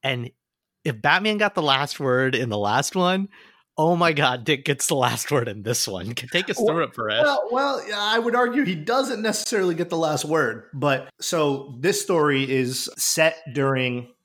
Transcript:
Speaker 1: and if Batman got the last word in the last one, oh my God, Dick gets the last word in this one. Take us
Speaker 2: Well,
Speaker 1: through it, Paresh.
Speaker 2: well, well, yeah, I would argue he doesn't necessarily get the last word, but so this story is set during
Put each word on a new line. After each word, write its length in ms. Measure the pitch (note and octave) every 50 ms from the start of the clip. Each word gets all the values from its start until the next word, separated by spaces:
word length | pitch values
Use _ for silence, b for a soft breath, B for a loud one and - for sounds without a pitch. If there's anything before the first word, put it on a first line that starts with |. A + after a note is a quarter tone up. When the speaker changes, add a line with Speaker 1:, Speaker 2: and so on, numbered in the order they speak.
| -
Speaker 1:
and 260 | C3+ C3+ B2 A#2+ C3 _ _ _ _ _ _ _ _ _ _ _
if 180 | D#3+ B2+ G#2+
Batman 360 | - D3 D#3 F#3 G3+ G#3+ G#3+ G#3
got 180 | G#3+ G#3 -
the 60 | -
last 380 | D#3+ C#3+ C3+ C3+ C#3+ C#3 - -
word 360 | C#3+ C3+ B2 B2+ C3 C3 B2+
in 140 | A#2 B2+ A#2+
the 80 | G#2+ G#2
last 380 | G#2 G2+ G#2+ B2+ D3 - -
one, 340 | F#3+ F3+ F3+ F#3 F#3+ G3 G3 B B B B B B B B _ -
oh 180 | D#3 E3 F3
my 180 | E3 F3 E3+ D#3+
God, 300 | C#3+ D3 C3 B2+ B2+ A#2
Dick 220 | D#3+ D3+ C3 C3+
gets 200 | - C#3+ C3+ - -
the 80 | D#3+
last 360 | C#3 B2+ A#2+ A2 A#2 - -
word 160 | C#3+ C#3 A#2+ A2+
in 160 | G2+ G#2 G2
this 240 | A2 G2+ - - -
one. 260 | G2 F2+ F2 G#2 A#2+
Take 360 | - B2 B2 - E3+ F#3+ -
us 80 | G3 -
Speaker 2:
Well, 80 | - -
Speaker 1:
through 160 | D#3 E3+ G3
it, 100 | F#3 -
Paresh. 300 | - A#2 G#2+ G#2+ A2+ B2
Speaker 2:
well, 240 | F#3+ - C4 - G#3
well, 360 | A#3+ B3+ C#4 C#4 C4+ A3+ - G3+
yeah, 80 | G#3 G#3
I 200 | G#3 G#3 A3 A#3
would 160 | A#3 A#3+ A3+
argue 280 | B3 B3 A#3+ A#3 C#4 C#4
he 120 | F3+ F#3
doesn't 460 | D#3+ D3+ - A#3 C4 C4+ - B3+ A3+
necessarily 520 | G#3+ A3 G#3 - - - B3+ G#3+ F#3 F3+ E3+
get 160 | D#3+ F3 F3
the 80 | F3+ E3
last 280 | D#3+ D#3 D3+ C#3+ -
word, 400 | D3+ D#3 D#3+ C#3+ A#2 A2 A#2 - - -
but 360 | C#3 B2 D3 C3+ C3 C3 - _ _
so 560 | - - - E3 D3+ D3 C#3 C3+ C3+ C#3 C3 A#2
this 200 | C3 F3+ G3+ G3+
story 460 | - - F#3+ E3 D3+ D3 C#3+ C3+ C3+ B2+
is 400 | C3+ C3 C3 B2 B2+ - - - - -
set 400 | - - - - D#3+ D#3+ D#3+ - - D3+ A#2
during 600 | D3 C#3 C#3 C3+ C3 B2+ B2+ B2 A#2+ B2 A#2+ _ _